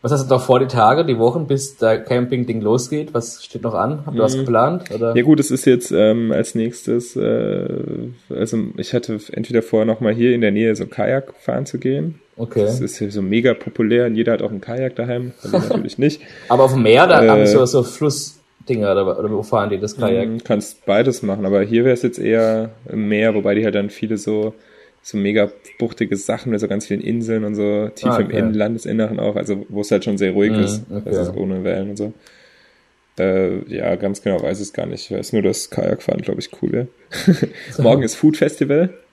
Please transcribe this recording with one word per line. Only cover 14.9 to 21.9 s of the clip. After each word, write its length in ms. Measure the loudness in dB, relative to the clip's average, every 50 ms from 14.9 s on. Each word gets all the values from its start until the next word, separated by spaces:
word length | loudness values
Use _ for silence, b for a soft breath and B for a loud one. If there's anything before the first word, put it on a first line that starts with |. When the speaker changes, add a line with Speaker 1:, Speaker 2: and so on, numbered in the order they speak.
| -4
Speaker 2:
daheim, 360 | -6 -6 -4 -4 -6 -6 -8 -12 _ -8
also 140 | -2 -2 0
Speaker 1:
<laughs> 100 | 0 0
Speaker 2:
natürlich 260 | -2 -2 -4 -6 -2
nicht. 240 | 0 0 0 0 -2 B B B B B B
Speaker 1:
Aber 140 | 4 6 6
auf 100 | 6 6
dem 80 | 4 6
Meer, 240 | 6 8 8 8
da 180 | 8 8 8 8
Speaker 2:
Äh, 40 | 8
Speaker 1:
haben 160 | 8 6 6
so, 180 | 6 6 6 4
so 180 | 4 4 2 0
Flussdinger, 1080 | 0 -4 -2 -2 -2 -2 -2 -8 -10 -14 _ _ _ _ _ -6 -4 -2 -2 0 2 2
oder, 260 | 2 2 0 -2 -2
oder 120 | -2 -2
wo 120 | -2 -4 -4
fahren 280 | 0 0 0 0 0
die 80 | -2 -4
das 180 | -4 -6 -6
Kajak? 320 | -2 -2 0 0 0 0 -2
Speaker 2:
Mhm, 160 | -4 -8 -4
kannst 400 | -2 -2 -2 -2 -6 -14 _ _
beides 380 | 0 2 4 4 2 0 -2 -4
machen, 240 | -4 -4 -2 -2
aber 160 | 0 2 2 2
hier 240 | 2 2 2 4
wär's 160 | 4